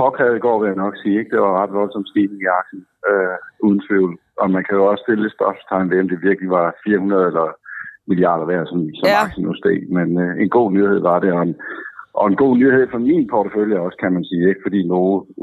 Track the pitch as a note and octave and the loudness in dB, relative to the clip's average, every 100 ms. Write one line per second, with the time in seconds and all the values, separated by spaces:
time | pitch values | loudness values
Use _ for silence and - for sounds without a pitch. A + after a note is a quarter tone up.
0 | C3 C3 B2 A2+ A#2+ A2 G#2+ F#2+ G2 G2 | -2 2 0 2 0 2 0 -2 -4 -4
1 | G#2 G#2 G#2 A2 G2+ F#2 G2+ G2+ G2+ G2+ | -2 -2 0 0 2 2 0 -2 -4 -4
2 | F#2+ G#2 G2+ G2+ F#2+ F2+ - F#2+ - _ | -4 -2 -2 -2 -2 -2 -2 -12 -20 _
3 | G2 G2+ F#2 F2+ - _ G#2+ G2+ - G2 | 0 0 0 -6 -14 _ 0 0 0 0
4 | F2+ E2+ _ - G2 F#2+ F#2 G2+ G2 G#2 | 0 -2 _ -4 0 0 0 2 2 2
5 | - G#2+ G#2+ - G2 G2 - F#2+ F#2 F#2 | 0 -2 -2 -2 -2 -2 -4 -2 0 0
6 | F#2 F2+ F#2 F#2+ F#2 F2+ E2+ - G#2 G2+ | 0 0 0 0 0 0 0 -4 -2 0
7 | G2 G2 F2+ E2 D#2+ - - - - - | 2 2 2 0 -4 -6 -16 -16 -16 -16
8 | - F2+ F2+ E2 D#2+ F2+ D2+ F2 D#2 D#2 | -4 0 2 0 -2 -2 -2 -4 -6 -2
9 | F#2 - G#2 F#2 F2 - - F2 - F2+ | 0 2 0 -4 -6 -2 0 0 -2 -2
10 | E2 F2 F2+ F2 G2+ A#2+ G#2+ F#2+ G2+ F#2+ | 0 0 -2 0 0 2 2 2 2 2
11 | F2 F2 F#2+ F2 E2+ - - - - - | 2 2 2 0 -2 -4 -10 -14 -16 -18
12 | - - G#2 E3 C#3 B2 C3+ C3 B2 A#2 | -8 -2 0 2 4 4 4 4 2 0
13 | B2 E3+ B2 A2 G2 G#2+ G#2+ G2 F2+ - | 0 2 2 -2 -2 -2 0 0 -2 -4
14 | G2 F2+ - F2 F#2 F#2+ - G2 F2 F2+ | -2 -2 -2 0 2 0 -2 -2 0 2
15 | F#2 F#2+ - - | 2 0 -4 -6